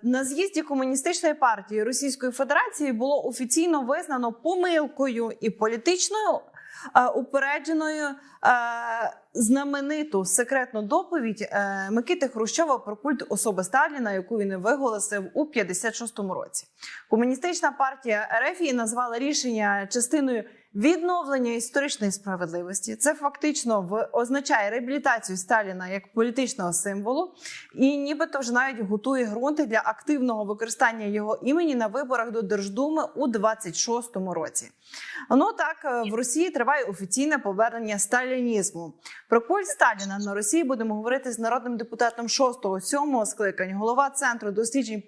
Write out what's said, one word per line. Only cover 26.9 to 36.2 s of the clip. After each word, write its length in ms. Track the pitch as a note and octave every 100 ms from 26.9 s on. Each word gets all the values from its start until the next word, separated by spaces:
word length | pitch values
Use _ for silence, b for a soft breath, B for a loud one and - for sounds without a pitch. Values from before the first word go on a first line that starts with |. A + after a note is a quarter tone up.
| G3 G#3 C4+ F4+ B B B B
і 220 | - C4+ C#4+
нібито 420 | C#4+ D4+ D#4+ D4
вже 140 | A#3+
навіть 360 | A#3+ C4 A#3+ G3+
готує 380 | G#3 C4 C4+ A#3
ґрунти 400 | G#3+ C4 D4+ C#4
для 160 | G#3+
активного 600 | - A3 - D4 B3 A3
використання 600 | G#3 G#3 A3+ A3 B3+ A3+ G#3
його 340 | G#3 G#3 A3
імені 300 | A#3 D#4 E4+
на 120 | B3+ A3
виборах 440 | A3 C#4 B3 A#3
до 120 | A3+
Держдуми 600 | G3+ G#3 G3 G3 C#4 D#4 C#4 -
у 100 | C#4+
двадцять 500 | A3+ G#3 A3 F#3 D#3+
шостому 580 | - A#3 A#3 - F#3
році. 360 | E3+ D3+ - - _ B B B B C4+
Ну 220 | B3+ F#4
так, 240 | A4+ D#4 D#4+
е, 260 | D4+ B3 A3
в 40 |
Росії 360 | A3